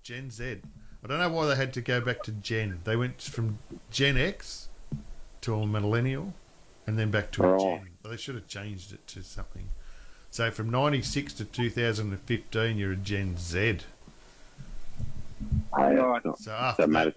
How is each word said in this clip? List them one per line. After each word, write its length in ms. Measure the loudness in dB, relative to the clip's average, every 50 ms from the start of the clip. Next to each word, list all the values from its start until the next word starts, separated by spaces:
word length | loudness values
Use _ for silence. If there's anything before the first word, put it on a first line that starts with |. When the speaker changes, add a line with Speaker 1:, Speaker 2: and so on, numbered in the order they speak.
| -14
Speaker 1:
Gen 280 | -10 -10 -10 -10 -10
Z. 300 | -8 -8 -6 -6 -6 -8 -10 -14 -16 -16 -16 -16 -16 -14 -6
I 40 |
don't 120 | -4 0 2
know 100 | 2 2
why 180 | 2 4 4
they 100 | 4 4
had 160 | 4 2 0 -2
to 60 | -4 0
go 180 | 2 2 2
back 220 | 2 2 -2 -2 -4
to 100 | -6 -6
Gen. 480 | -6 -4 -2 0 0 0 -2 -4 -4 -2
They 120 | 0 0
went 240 | 2 0 0 -4 -8
from 380 | -10 -8 -4 -2 -2 -2 -2 -4 -8 -14 -16 -16 -14 -8
Gen 260 | 0 2 4 4 6
X 520 | 4 4 2 0 -4 -10 -12 -12 -10 -10 -10 -10 -10 -10 -8 -8 -8 -8 -10 -10 -10 -12 -12 -14 -6 -2
to 120 | 0 0
a 120 | 2 2
millennial 680 | 2 2 2 2 4 4 4 2 2 0 -2 -4 -8 -10 -12 -16 -20 -20 -20 -20 -20 -20 -10 -4
and 120 | -2 0 2
then 120 | 2 2
back 200 | 2 2 0 0 2
to 100 | 4 6
a 40 | 6 8
Speaker 2:
Right. 80 | 6
Speaker 1:
Gen. 280 | 6 4 2 0 -6 -12 -18 -16 -12
Well, 80 | -10 -10
they 40 |
should 180 | -8 -8 -8 -8
have 140 | -8 -10 -10
changed 440 | -10 -8 -8 -8 -8 -10 -10 -14 -16
it 120 | -16 -16 -16
to 140 | -14 -12 -12
something. 460 | -10 -8 -8 -6 -6 -8 -8 -6 -6 -6 -6 -6 -12 -12 -12 -14 -14 -16 -16 -16 -10
So 200 | -2 0 0 0
from 200 | 0 0 -2 2
ninety-six 640 | 2 4 4 4 4 2 0 0 -2 -2 -2 -2 -6
to 100 | -8 -8
two 240 | -6 -2 0 0 2
thousand 420 | 2 2 2 2 2 2 0 -2 -4
and 80 | -4 -2
fifteen, 560 | -2 -2 -2 -2 -2 0 2 2 2 2 2
you're 140 | 0 0 0
a 40 |
Gen 400 | -2 -2 -2 0 0 0 0 -2
Z. 440 | -2 -4 -2 0 2 2 2 2 0 -4 -10 -16 -18 -20 -20 -20 -20 -20 -20 -20 -20 -20 -20 -16 -16 -12 -8 -6 -4 -2 -2 -2 -2 -2 -2 -2 -4 -4 -6 -6 -8 -2 0 0 0 0 0 4
Speaker 2:
Oh, 60 | 4 6 6 6
Speaker 3:
Right. 300 | 6 6 4 4 2 0
Speaker 2:
that's 20 |
not, 140 | -2 -4 -4
Speaker 1:
So 140 | -8 -8 -4
after 300 | 0 0 0 4 4 6
Speaker 2:
doesn't 100 | 6 6
Speaker 1:
that, 60 | 6
Speaker 2:
matter 120 | 6 4 2